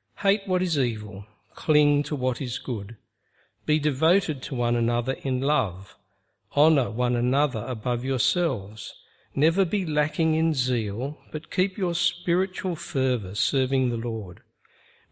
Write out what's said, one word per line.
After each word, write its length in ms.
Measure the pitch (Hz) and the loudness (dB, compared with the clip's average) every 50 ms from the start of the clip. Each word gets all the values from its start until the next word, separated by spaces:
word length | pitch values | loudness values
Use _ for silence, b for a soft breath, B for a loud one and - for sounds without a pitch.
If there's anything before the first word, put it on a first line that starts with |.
| _ _ _ - | _ _ _ -2
Hate 240 | - 196 208 214 - | 0 0 0 0 0
what 160 | 190 185 180 | -2 0 0
is 180 | 185 170 160 143 | 0 0 0 0
evil. 460 | 127 120 110 107 107 98 98 101 101 - _ _ _ _ _ | 0 0 -2 -4 -8 -8 -10 -12 -12 -14 _ _ _ _ _
Cling 480 | - - - 151 151 147 147 147 143 143 | -6 -2 2 4 4 6 6 4 2 0
to 120 | - 151 | -2 -2
what 260 | 131 127 127 117 - | -2 -2 -2 -2 -2
is 180 | 127 123 - - | -4 -6 -6 -6
good. 360 | - 135 120 101 98 101 110 - _ _ _ _ _ _ _ _ _ _ _ _ _ | -6 -4 -4 -4 -6 -8 -12 -16 _ _ _ _ _ _ _ _ _ _ _ _ _
Be 120 | - 156 | 0 0
devoted 640 | 156 143 151 131 131 160 165 185 202 - - 147 127 - | 2 2 0 0 2 4 4 4 4 2 0 -4 -6 -6
to 120 | - 131 | -6 -2
one 220 | 120 120 120 120 | 0 0 2 2
another 400 | 120 117 117 120 117 113 131 135 - - | 2 2 2 0 0 0 -2 -4 -4 -2
in 180 | 135 127 127 | -2 -2 0
love. 560 | 135 143 151 139 107 90 87 95 98 - - _ _ _ _ _ _ _ _ _ _ _ - | 0 0 2 0 0 -2 -4 -8 -12 -14 -18 _ _ _ _ _ _ _ _ _ _ _ 2
Honor 360 | 139 151 160 160 139 117 104 | 4 6 6 6 4 2 0
one 280 | 110 120 123 120 120 | 0 0 0 2 2
another 480 | 120 120 123 131 143 147 139 123 107 110 | 2 2 2 2 2 2 0 0 -4 -4
above 380 | 131 120 110 - 127 123 117 127 | -4 -6 -4 -2 -2 -2 0 0
yourselves. 880 | 135 131 123 - - - 180 175 156 123 101 95 101 110 - - - b b b b b b b b _ | -2 -2 0 0 -2 0 0 0 0 0 -2 -6 -8 -12 -12 -12 -14 b b b b b b b b _
Never 300 | 135 147 165 165 196 190 | 2 2 2 4 2 0
be 200 | 165 208 202 185 | 0 0 -2 -2
lacking 480 | 160 151 147 151 156 - - 160 160 156 | 0 0 0 0 0 0 2 2 2 4
in 220 | 160 160 165 147 | 4 2 2 2
zeal, 640 | 131 123 127 127 117 107 101 101 110 131 143 156 - _ - | 0 0 0 0 0 0 -2 -2 -4 -4 -4 -6 -10 _ -10
but 200 | - 151 - - | -10 -10 -8 -4
keep 260 | - 180 196 190 - | -2 -2 0 0 -2
your 160 | 208 190 175 170 | -2 -2 -2 -2
spiritual 840 | - - - - - - 175 170 180 190 185 - - - 185 165 | -2 -2 -2 -4 -4 -2 0 2 2 0 -2 -4 -4 -4 -4 -4
fervor 600 | - - - - 135 131 131 127 113 98 92 104 | -4 -6 -4 -2 0 0 2 0 -2 -4 -6 -4
serving 560 | - - - - 135 131 127 135 131 131 123 | -4 -2 0 0 0 0 2 2 2 2 2
the 60 | 120 | 0
Lord. 440 | 117 117 117 110 110 98 90 90 - - _ b b b b b b b b b b b b | -2 -2 -4 -4 -4 -6 -8 -10 -14 -18 _ b b b b b b b b b b b b